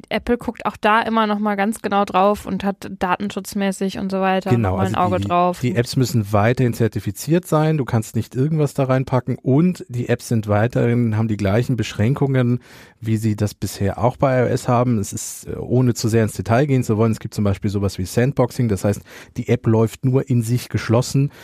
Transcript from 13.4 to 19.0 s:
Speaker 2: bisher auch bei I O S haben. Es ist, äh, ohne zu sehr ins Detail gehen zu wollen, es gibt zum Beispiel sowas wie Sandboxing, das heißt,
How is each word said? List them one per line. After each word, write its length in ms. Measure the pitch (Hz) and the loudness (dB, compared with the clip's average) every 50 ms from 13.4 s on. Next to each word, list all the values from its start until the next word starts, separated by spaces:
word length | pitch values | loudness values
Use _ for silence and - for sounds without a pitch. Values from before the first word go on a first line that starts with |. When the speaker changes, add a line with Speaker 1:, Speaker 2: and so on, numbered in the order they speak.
| 107 101 | -2 -2
Speaker 2:
bisher 460 | - - - 98 - - 101 98 - - | -2 -6 -8 -8 -4 -2 -2 -2 0 0
auch 180 | 101 123 - | 0 0 0
bei 260 | - - 135 131 127 | 2 0 2 2 2
I 0 | 120 | 2
O 20 | |
S 220 | - 117 - - - | 2 0 -2 0 0
haben. 280 | 123 117 123 127 120 107 | 2 2 2 2 0 -2
Es 140 | 98 - | -2 -4
ist, 360 | - 104 - - - - - - | -6 -10 -10 -10 -12 -14 -12 -12
äh, 80 | - | -10
ohne 360 | - - - - 123 131 123 | -10 -4 0 2 2 4 2
zu 140 | 110 - - | 2 0 0
sehr 160 | 110 107 117 | 2 2 2
ins 120 | 113 104 - | 2 2 -2
Detail 320 | - 95 98 117 120 147 | -6 -2 2 2 2 4
gehen 180 | 147 135 127 120 | 2 2 0 2
zu 120 | - 110 | 0 2
wollen, 140 | 104 113 113 | 2 2 2
es 80 | 107 - | 0 -2
gibt 160 | - 110 - | -6 -8 -4
zum 80 | - | -2
Beispiel 260 | 104 101 95 - - 104 | 0 0 0 0 -2 -2
sowas 300 | 98 101 101 95 - - | -2 0 -2 -2 -2 -4
wie 60 | 92 | -8
Sandboxing, 640 | - - 120 120 135 - - 127 117 - - 127 113 | -2 0 0 0 0 2 0 0 0 0 -2 0 0
das 160 | 98 95 - | 0 0 0
heißt, 160 | 104 101 - | -2 -2 -2